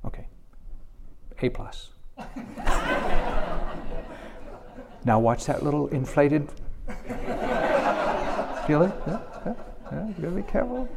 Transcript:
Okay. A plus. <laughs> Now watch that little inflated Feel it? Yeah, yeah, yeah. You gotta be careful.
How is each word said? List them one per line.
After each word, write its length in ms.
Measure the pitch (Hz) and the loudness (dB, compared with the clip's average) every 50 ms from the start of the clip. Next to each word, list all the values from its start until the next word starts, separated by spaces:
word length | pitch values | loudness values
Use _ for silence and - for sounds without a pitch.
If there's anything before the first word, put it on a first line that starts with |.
| - | -2
Okay. 220 | - - - 98 - - - - - - - - - - - - - - - - - - - - - - - | -4 -4 -4 -8 -10 -12 -14 -20 -18 -18 -14 -12 -12 -10 -10 -12 -14 -14 -14 -14 -14 -14 -14 -14 -14 -6 -2
A 80 | - 123 | -2 -2
plus. 420 | 123 - - - - - - - - - - - - | -2 -2 -6 -8 -10 -12 -14 -14 -16 -16 -16 -14 -12
<laughs> 80 | - - - - 254 - - - - - - - - - - - - - - - - - - - - - - - - - - - - - - - - - - - - - - - - - - - - - - - - - - - - - | -12 -12 -12 -10 -12 -12 -10 -10 2 4 4 6 6 4 2 0 2 4 8 6 8 6 6 2 2 2 4 2 0 0 0 -2 -4 -4 -4 -4 -4 -6 -6 -14 -14 -14 -14 -14 -14 -14 -14 -14 -14 -16 -16 -16 -16 -16 -16 -16 -2 2
Now 140 | 123 110 113 | 4 4 6
watch 260 | 113 113 120 120 - | 6 4 4 2 0
that 180 | - 131 - - | -2 0 0 2
little 240 | 147 143 147 143 | 2 2 2 2
inflated 600 | - 151 139 127 - - 151 143 143 151 151 143 - - - - - - - - - - - - - - - - - - - - - - - - - 294 277 - - - - - - - - - - - - - - - - - | 0 0 0 -2 2 4 6 6 6 6 4 2 0 -6 -4 -4 -4 -4 -4 -6 -6 -6 -6 -6 -6 -4 -4 -2 -2 -2 -2 0 0 2 2 2 4 4 4 4 4 2 2 2 0 0 0 0 0 0 -2 -2 -4 -4 -2 2
Feel 140 | - 151 147 175 | 4 6 6 6
it? 100 | 196 - - - | 4 4 -2 -4
Yeah, 120 | 156 180 233 - - - - - | -2 -4 -4 -6 -10 -12 -6 -6
yeah, 80 | 190 240 - - - - - - - | -4 -4 -4 -8 -10 -12 -12 -10 -8
yeah. 160 | 139 147 190 | -6 -6 -4
You 60 | 220 196 175 | -6 -4 -4
gotta 140 | 151 165 180 | -4 -2 -2
be 80 | 196 202 | -2 -2
careful. 440 | - - - - 123 123 - - - - | 0 0 0 0 0 -2 -2 -4 -4 -4